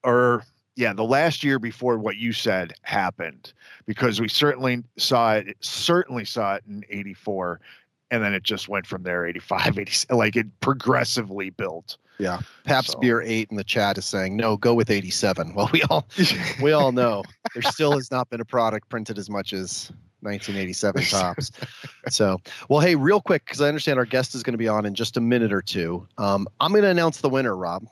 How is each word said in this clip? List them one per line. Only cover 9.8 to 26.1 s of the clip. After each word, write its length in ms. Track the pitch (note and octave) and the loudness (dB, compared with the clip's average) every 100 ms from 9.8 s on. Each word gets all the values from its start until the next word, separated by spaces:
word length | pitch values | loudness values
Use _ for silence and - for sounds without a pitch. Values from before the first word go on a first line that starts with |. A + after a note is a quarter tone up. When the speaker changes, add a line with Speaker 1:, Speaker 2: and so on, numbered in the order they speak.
| G2 - - | -2 -4 0
Speaker 1:
like, 220 | B2 G#2+ A#2 | 2 2 0
it 100 | A2 _ | -4 _
progressively 920 | C3+ C3+ B2 B2 A#2 - G#2 G2 F#2+ | -2 0 2 0 0 -4 -4 -8 -8
built. 480 | - G2 E2 - - _ _ | -6 -8 -8 -14 -20 _ _
Speaker 2:
Yeah. 200 | F#2+ F2 - - | -4 -4 -10 -14
Pabst 300 | - C3+ B2 | 0 0 0
Speaker 1:
So. 40 | - | 0
Speaker 2:
Beer 220 | B2 A#2 | 2 2
eight 260 | F#2+ A2+ G#2+ | 0 -2 -2
in 60 | G#2 | -6
the 60 | |
chat 320 | F#2+ - G2+ G2 | -2 0 0 0
is 60 | - | -4
saying, 300 | G2+ F#2+ G#2 | -4 -2 0
"No, 220 | A2+ G#2 | 0 2
go 160 | A#2+ | 4
with 160 | A#2 G#2+ | 4 4
eighty-seven." 640 | G2+ F#2 - G#2 F2+ E2 | 0 0 0 0 0 -2
<laughs> 20 | G2 | -2
Well, 140 | A2+ | 2
we 120 | E3 | 2
all, 240 | C#3+ D#3+ - - F3+ | 2 0 -2 0 2
Speaker 1:
<laughs> 280 | G2 - - | 2 -6 0
Speaker 2:
we 100 | C#3+ | 2
all 200 | D3+ C#3 | 4 4
know 320 | B2 B2 G2+ F#2+ - - | 4 2 0 -6 -12 -10
there 80 | A#2+ | -4
still 320 | A#2 - D3+ | -4 0 2
has 160 | C#3+ B2+ | 2 0
not 180 | B2+ B2 | -4 -4
been 100 | A#2 | -6
a 40 | A2+ | -2
product 440 | B2+ A2+ G#2+ _ | 2 2 0 _
printed 300 | A#2 G#2+ G#2 | -8 -6 -8
as 100 | G2 | -6
much 240 | G2+ F#2+ | -6 -6
as 380 | G2 F#2 - - - _ _ | -6 -6 -10 -12 -18 _ _
nineteen 320 | G#2 G2+ - G2 | -8 -8 -6 -6
eighty-seven 480 | F#2 F2+ G#2 E2+ | -4 -2 0 0
Speaker 1:
<laughs> 60 | - | 0
Speaker 2:
Topps. 400 | G2 F2+ F#2 - - - - - - - | 0 0 -2 -8 -10 -14 -14 -20 -12 -6
So, 320 | - G#2 F#2 - - - | 0 2 0 -6 -18 2
well, 100 | D3 | 4
hey, 160 | F3 D#3+ | 6 4
real 260 | C#3 G3+ | 4 2
quick, 240 | - E3 - | 4 0 0
'cause 160 | - | 0
I 60 | D3 | 0
understand 320 | D3+ D3+ C3+ | 2 0 0
our 60 | A#2 | 2
guest 280 | B2+ C3 | 0 -2
is 80 | B2+ | -4
gonna 160 | A#2 A#2 | -4 -2
be 100 | A2+ | 0
on 160 | G#2+ G#2 | 0 0
in 80 | G2 | -2
just 200 | A2+ B2 | -2 0
a 40 | |
minute 320 | A#2 B2 A2+ | 2 4 2
or 80 | G2 | 0
two. 460 | - G2+ E2 F2 F#2 | -2 -4 -2 -4 -10